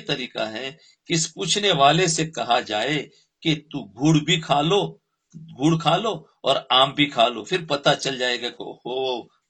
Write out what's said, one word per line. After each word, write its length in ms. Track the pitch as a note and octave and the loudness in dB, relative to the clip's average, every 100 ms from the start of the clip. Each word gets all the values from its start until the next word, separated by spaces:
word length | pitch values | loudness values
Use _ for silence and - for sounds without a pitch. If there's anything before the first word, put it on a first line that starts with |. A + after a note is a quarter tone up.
| - | -2
तरीका 380 | C#3 B2 A#2+ A2 | -6 -6 -6 -6
है 220 | A2 C3+ | -6 -10
कि 440 | E3 _ _ - | -12 _ _ -4
इस 120 | E3 E3 | -2 -2
पूछने 440 | - F#3+ G#3 G3+ | -6 -4 0 2
वाले 340 | D#3+ C#3 D#3+ F3+ | 6 6 6 2
से 160 | D#3+ D#3 | 0 -4
कहा 320 | - A2+ B2 | -4 -2 -2
जाए 340 | G#2+ G#2+ B2 D3+ A#2 _ _ _ | 0 -2 -2 -4 -6 _ _ _
कि 120 | E3 D3+ - | -4 -4 -6
तू 100 | C#3 - A2+ | -12 -12 0
गुड़ 220 | D3+ D3+ | 2 2
भी 200 | D3 F3 | 2 -2
खा 200 | D#3+ C#3+ | 0 0
लो, 380 | D3+ G3+ E3 - _ _ _ | 2 0 -2 -8 _ _ _
गुड़ 420 | E3 - - D3 E3 | -20 -20 -2 2 2
खा 180 | D#3 F3 | 2 0
लो 140 | A3 D#3+ - _ | 0 -6 -10 _
और 220 | B2 C3+ - | 0 0 2
आम 200 | B2+ C#3 | 4 4
भी 120 | C3+ C#3+ | 2 0
खा 180 | B2 A#2 | 2 2
लो, 160 | A2+ | 0
फिर 200 | G#2 F3+ E3 | -4 -4 -2
पता 280 | C#3+ D#3 C#3 | 0 2 2
चल 220 | D3 C3 | -2 -4
जाएगा 300 | B2 A#2+ A#2 | -2 -2 -6
कि 140 | - | -8
ओहो, 640 | C3+ - A#2+ C3 C3 A#2+ - _ _ | -12 -12 -8 -4 -4 -4 -8 _ _